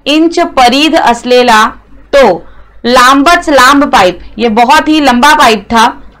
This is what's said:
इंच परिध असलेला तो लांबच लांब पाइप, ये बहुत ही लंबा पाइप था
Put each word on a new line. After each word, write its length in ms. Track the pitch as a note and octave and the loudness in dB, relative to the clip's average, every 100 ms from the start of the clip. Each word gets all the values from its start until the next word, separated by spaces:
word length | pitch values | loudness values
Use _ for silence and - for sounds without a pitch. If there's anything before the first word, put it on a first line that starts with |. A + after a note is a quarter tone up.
| - | -6
इंच 340 | D#4 E4 E4+ | -2 -2 -2
परिध 560 | E4 - B3 C4+ D#4 - | -4 0 0 0 0 0
असलेला 680 | - A#3 B3 B3 B3 G#3+ A#3 - - - - | -2 -2 -2 0 2 0 0 -6 -20 -20 -2
तो 320 | C#4 A#3 E3+ - - - - A#3 | 2 2 0 -8 -20 -20 -10 -2
लांबच 600 | B3 B3 C#4+ C#4+ F4 E4+ | 0 2 2 0 0 0
लांब 360 | C#4 B3 C#4+ | 0 2 0
पाइप, 340 | C#4+ B3 F#3 F3+ - - | 0 0 0 -4 -12 -6
ये 100 | A#3 | -2
बहुत 400 | G#3+ A#3+ D4+ C#4+ | 0 2 0 0
ही 120 | D#4 C#4 | 0 0
लंबा 280 | A#3+ C#4 | 0 2
पाइप 340 | D4+ B3+ G#3+ - | 2 0 0 -2
था 160 | A#3 A#3+ - - - | -2 -2 -4 -18 -4